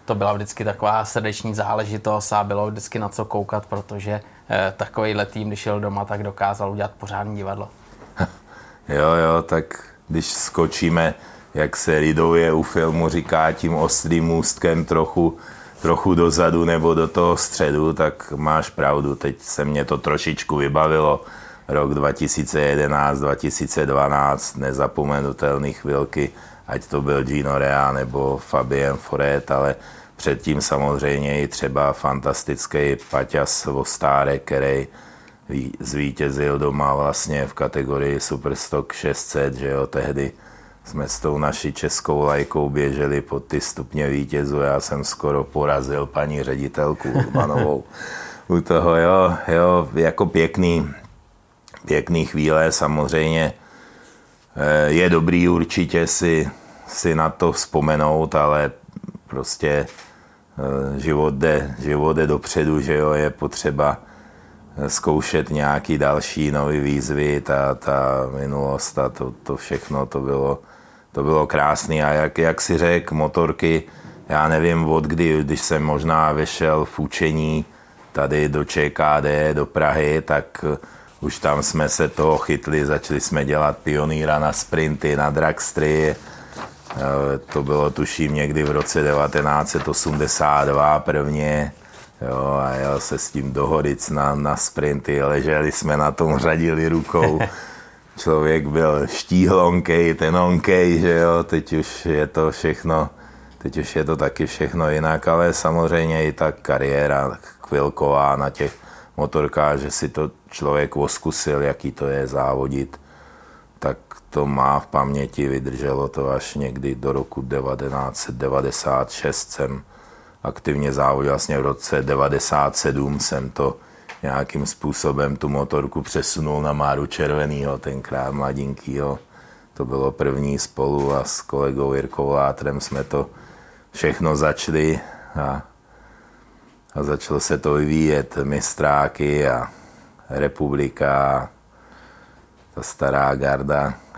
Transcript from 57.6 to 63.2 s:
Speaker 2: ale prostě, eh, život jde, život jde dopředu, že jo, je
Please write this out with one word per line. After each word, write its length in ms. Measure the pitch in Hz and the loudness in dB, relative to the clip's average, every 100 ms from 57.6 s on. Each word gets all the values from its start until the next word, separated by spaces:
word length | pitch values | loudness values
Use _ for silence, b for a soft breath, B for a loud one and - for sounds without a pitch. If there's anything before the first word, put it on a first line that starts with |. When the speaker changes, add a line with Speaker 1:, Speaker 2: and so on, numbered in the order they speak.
| - 78 76 76 76 78 76 | -2 0 2 2 2 2 0
Speaker 2:
ale 360 | 78 73 73 71 - - - - - - | 2 2 2 0 -4 -18 -18 -16 -18 -10
prostě, 600 | 67 67 - 76 73 69 B B B B B _ - 67 67 67 69 | -8 -6 -2 0 0 -2 B B B B B _ -8 -4 -2 -4 -4
eh, 40 | |
život 340 | 78 73 76 | 0 2 2
jde, 400 | 69 80 73 69 62 | 2 2 2 0 -6
život 340 | 71 73 78 | -2 0 2
jde 140 | 78 73 | 2 2
dopředu, 540 | 73 - 85 78 76 | 0 0 0 2 2
že 140 | 67 | 2
jo, 180 | 76 76 | 2 2
je 180 | 76 | 2